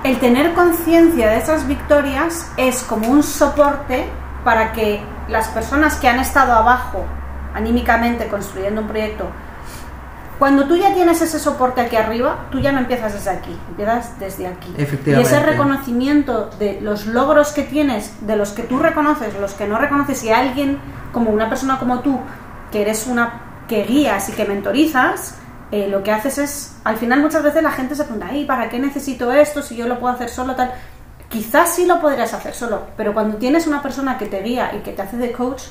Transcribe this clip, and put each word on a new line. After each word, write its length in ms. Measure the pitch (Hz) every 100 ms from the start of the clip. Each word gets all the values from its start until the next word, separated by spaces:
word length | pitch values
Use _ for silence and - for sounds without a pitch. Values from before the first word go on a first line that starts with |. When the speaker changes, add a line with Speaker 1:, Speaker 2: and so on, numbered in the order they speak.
Speaker 1:
el 140 | 269 247
tener 360 | 247 247 330
conciencia 760 | 339 349 330 311 339 330 247 220
de 80 | 226
esas 300 | - 311 262
victorias 800 | 277 - 294 277 269 330 330 - -
es 240 | 262 240
como 260 | - 214 226
un 100 | 285
soporte 840 | 294 - 294 302 285 285 - 254 349 - - -
para 280 | 247 226 220
que 260 | 226 214 202 - - -
las 200 | 220 -
personas 440 | 226 226 285 311 -
que 100 | 262
han 100 | 247
estado 340 | 262 285 254
abajo, 520 | 233 226 247 - 196 - - - - -
anímicamente, 720 | - 220 240 233 233 240 233 214
construyendo 560 | 202 190 190 190 214
un 60 | 214
proyecto, 380 | 214 214 214 185 - - - - - - - - - - -
cuando 260 | 269 277 277
tú 100 | 349
ya 160 | 392 381
tienes 260 | 339 330
ese 160 | 330 302
soporte 440 | 302 277 254 254
aquí 160 | 233 226
arriba, 500 | 220 233 262 - -
tú 80 | 269
ya 120 | 277
no 80 | 277
empiezas 340 | 247 247 214
desde 160 | 202 196
aquí, 260 | 180 170 170 -
empiezas 480 | 170 208 233 233 -
desde 280 | 196 190 185
aquí. 260 | 180 - 160
Speaker 2:
Efectivamente. 540 | 143 143 151 190 240
Speaker 1:
Y 40 | 285
ese 100 | 311
reconocimiento 1040 | 294 277 277 - 240 262 294 285 226 202 -
de 220 | 208 196
los 240 | 208 208 208
logros 460 | 233 277 302 294
que 100 | -
tienes, 500 | - 277 294 214 202 -
de 140 | 208 214
los 120 | 202
que 100 | -
tú 160 | - 254
reconoces, 560 | 320 320 294 302 220 196
los 140 | 196
que 140 | - 208
no 100 | 220
reconoces, 460 | 285 285 269 262
y 80 | 226
alguien 480 | 226 269 254 277 277 - - -
como 180 | 247 226
una 180 | 214 220
persona 300 | 254 269 254
como 220 | 247 247
tú, 200 | 294 254 - - - - -
que 100 | 214
eres 240 | 208 214 254
una, 380 | 240 233 - - - -
que 160 | 214
guías 460 | 202 269 269 196 196
y 20 |
que 140 | - 202
mentorizas, 880 | 202 196 226 311 262 294 - - - - - -
eh, 140 | 208 202
lo 140 | 196
que 80 | 196
haces 260 | 214 277 277
es, 380 | 285 - - -
al 140 | - 220
final 240 | 233 262
muchas 220 | 302 311
veces 200 | 294 311
la 80 | 311
gente 240 | - 262 285
se 80 |
pregunta, 240 | 294 214 -
"Ay, 140 | 277
¿para 240 | 277 254 220
qué 100 | 240
necesito 540 | 277 285 277 226 240
esto 300 | 277 294 294
si 160 | 285 226
yo 100 | 233
lo 120 | 240
puedo 140 | 247
hacer 140 | 247 240
solo?", 240 | - 254 254
tal. 160 | 247 - - - - - -
Quizás 400 | 226 208 294 339 349
sí 100 | 359
lo 160 | 339
podrías 320 | 302 262 226
hacer 200 | 202 -
solo, 340 | - 233 196 - -
pero 160 | 208
cuando 240 | 208 214 208
tienes 300 | 254 330 330
una 140 | 285
persona 360 | 277 269 269 226
que 80 | 208
te 160 | 196
guía 300 | 208 254 202 202
y 40 |
que 120 | -
te 100 | 170
hace 120 | 196 240
de 160 | 247
coach 300 | 233 247 277 -